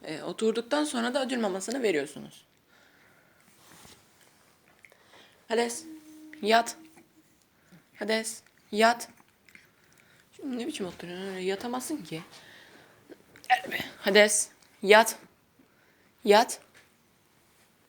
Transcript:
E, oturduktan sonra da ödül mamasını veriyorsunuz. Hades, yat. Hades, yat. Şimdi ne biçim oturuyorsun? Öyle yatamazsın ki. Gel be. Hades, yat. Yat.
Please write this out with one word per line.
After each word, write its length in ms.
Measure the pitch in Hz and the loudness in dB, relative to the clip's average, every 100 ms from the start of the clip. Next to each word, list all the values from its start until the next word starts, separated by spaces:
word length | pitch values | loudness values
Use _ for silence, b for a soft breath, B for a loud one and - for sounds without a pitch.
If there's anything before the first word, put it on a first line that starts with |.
E, 180 | - 156 | -14 -12
oturduktan 640 | 151 185 220 226 233 294 | -10 -4 -2 -2 -2 -2
sonra 300 | 294 262 233 | -2 -2 2
da 100 | 269 | 2
ödül 140 | 254 254 | 2 -2
mamasını 440 | 214 190 - 277 | -2 -2 -6 -2
veriyorsunuz. 640 | 226 156 139 - - - _ _ _ b b b b b b _ _ - - - - - _ _ - _ _ _ _ _ - b b b b b - | 0 0 -2 -8 -18 -20 _ _ _ b b b b b b _ _ -20 -20 -20 -20 -20 _ _ -20 _ _ _ _ _ -20 b b b b b -4
Hades, 360 | 226 233 - - - - - - - | -2 -2 -4 -14 -18 -20 -20 -20 -6
yat. 340 | 202 226 226 - - - - _ _ _ _ _ _ - _ - | 2 2 2 -6 -18 -20 -20 _ _ _ _ _ _ -20 _ -8
Hades, 440 | 208 220 220 - - _ - | -2 -2 -2 -12 -16 _ -6
yat. 360 | 208 226 240 - - _ _ _ - _ b b b b b b - | 2 4 4 -6 -18 _ _ _ -20 _ b b b b b b -14
Şimdi 220 | 320 247 | -10 -8
ne 80 | 254 | -6
biçim 200 | - 185 | -6 -8
oturuyorsun? 400 | - 170 180 196 | -10 -14 -10 -10
Öyle 140 | 185 | -6
yatamazsın 560 | 185 196 247 254 247 302 | -4 -4 -4 -6 -6 -8
ki. 260 | 170 160 175 B B B B B B B - - _ - - | -8 -12 -14 B B B B B B B -20 -20 _ -12 -2
Gel 240 | 740 539 | -2 -2
be. 60 | - - - | -8 -10 -6
Hades, 480 | 214 196 208 - - - _ _ | 2 6 6 4 -4 -10 _ _
yat. 360 | 196 214 226 - - _ _ _ _ b b b b _ | 6 6 6 0 -14 _ _ _ _ b b b b _
Yat. 360 | 214 208 247 - - - - _ _ _ _ _ _ _ _ _ | 4 6 6 -2 -16 -20 -20 _ _ _ _ _ _ _ _ _